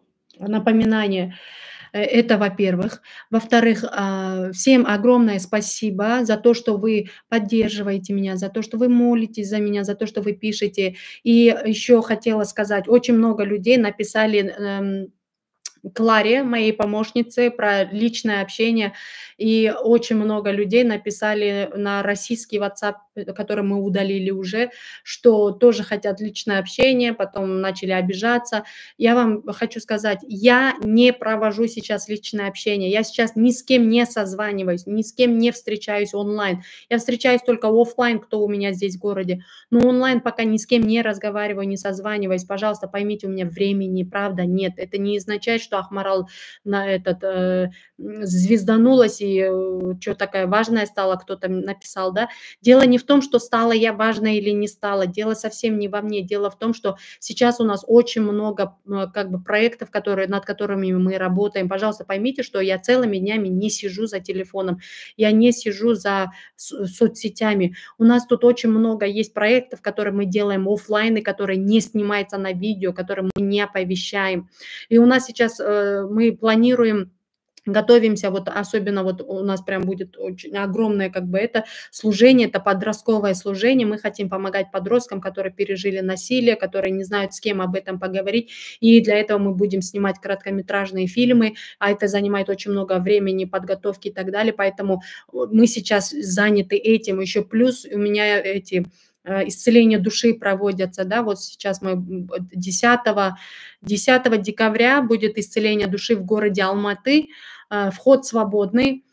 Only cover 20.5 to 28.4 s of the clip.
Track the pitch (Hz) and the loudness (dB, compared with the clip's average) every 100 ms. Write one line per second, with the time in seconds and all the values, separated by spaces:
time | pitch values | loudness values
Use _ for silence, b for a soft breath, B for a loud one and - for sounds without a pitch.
20.5 | 202 208 233 240 208 214 196 214 208 208 | -2 2 2 2 0 -4 -4 -2 0 0
21.5 | 202 202 208 202 202 202 202 - 226 - | -2 -6 -6 -4 -2 -2 -4 -4 -6 -4
22.5 | 208 202 202 208 202 _ - 196 190 196 | -4 -4 -4 -6 -6 _ -14 -12 -10 -6
23.5 | 208 196 202 196 190 196 196 190 190 185 | -2 -2 -2 -2 -2 -2 -2 -4 -4 -6
24.5 | 214 240 B B B - - 240 214 202 | -4 -4 B B B -16 2 4 4 2
25.5 | 196 240 214 196 208 208 196 214 208 - | 4 4 4 -2 -4 -4 -4 -6 -8 -4
26.5 | 196 185 - 262 254 240 233 196 202 196 | -2 -2 0 2 4 0 -2 -6 -6 -4
27.5 | 190 190 185 185 185 180 185 226 240 | -2 -2 -4 -2 -2 -2 -2 0 0